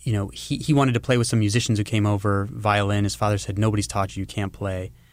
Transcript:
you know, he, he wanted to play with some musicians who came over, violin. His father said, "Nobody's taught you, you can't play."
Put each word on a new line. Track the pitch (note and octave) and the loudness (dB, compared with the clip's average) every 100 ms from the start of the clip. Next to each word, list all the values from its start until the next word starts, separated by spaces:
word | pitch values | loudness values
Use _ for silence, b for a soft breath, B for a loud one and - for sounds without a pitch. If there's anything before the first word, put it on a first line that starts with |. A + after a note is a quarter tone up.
you | - | -4
know, | G#2 G2 | -2 -2
he, | - - C#3 | -8 -6 -4
he | - | 2
wanted | C#3+ C3+ | 4 4
to | A#2 | 2
play | - B2 | 2 2
with | A#2 | 2
some | A2+ | 2
musicians | G#2 A2+ - G#2+ | 2 2 2 0
who | |
came | G#2 A2 | 0 0
over, | G#2 G2+ G#2 G2 G2+ | 2 2 2 0 -2
violin. | B2 G#2+ G#2 G2+ G#2 | -2 0 2 2 2
His | G2+ | 0
father | - G#2+ G2+ | 0 0 0
said, | - G2+ | -2 -2
"Nobody's | A2 G#2 - | 0 0 -2
taught | G2+ G2 - | -2 -4 -4
you, | |
you | F#2+ | -8
can't | - G2 | -6 -6
play." | - G2+ F#2 F#2 b b | -6 -6 -6 -8 b b